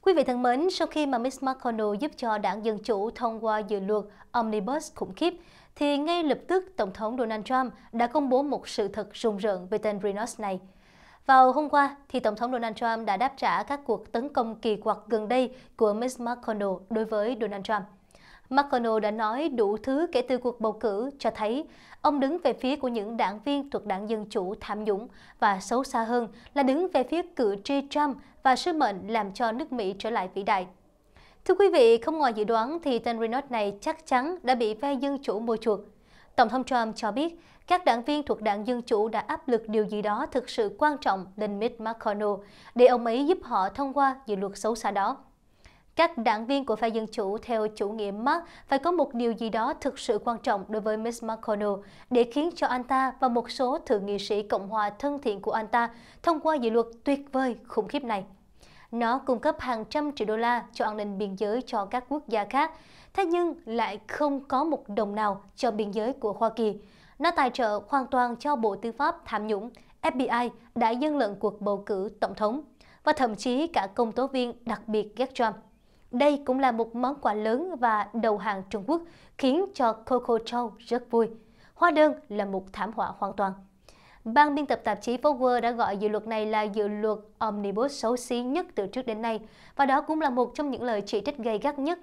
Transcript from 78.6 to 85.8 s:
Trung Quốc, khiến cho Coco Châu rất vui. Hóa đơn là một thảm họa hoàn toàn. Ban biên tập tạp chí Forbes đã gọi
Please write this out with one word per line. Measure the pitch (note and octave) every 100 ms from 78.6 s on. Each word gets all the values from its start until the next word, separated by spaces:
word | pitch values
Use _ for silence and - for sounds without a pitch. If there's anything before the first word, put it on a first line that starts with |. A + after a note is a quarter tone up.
| F#3+
Trung | A3 F#3+
Quốc, | E4 E4+ - - _
khiến | C4 C#4+ G4
cho | - A#3+
Coco | A3 - B3+ B3 A3+
Châu | A3+ A#3+ A#3+ -
rất | - B3 B3
vui. | A#3 A3 A3 - _ -
Hóa | - F4
đơn | D4+ D4+ - -
là | G#3
một | G3+ F#3+ F#3+
thảm | - G3+
họa | A3 F#3+ F#3
hoàn | G3
toàn. | F#3+ G3 F#3+ - _ - - - -
Ban | - A#3+ D4
biên | C#4+ C#4+
tập | B3+
tạp | - G3+
chí | A3 B3
Forbes | D4 C4+ B3+ B3
đã | A#3
gọi | A#3+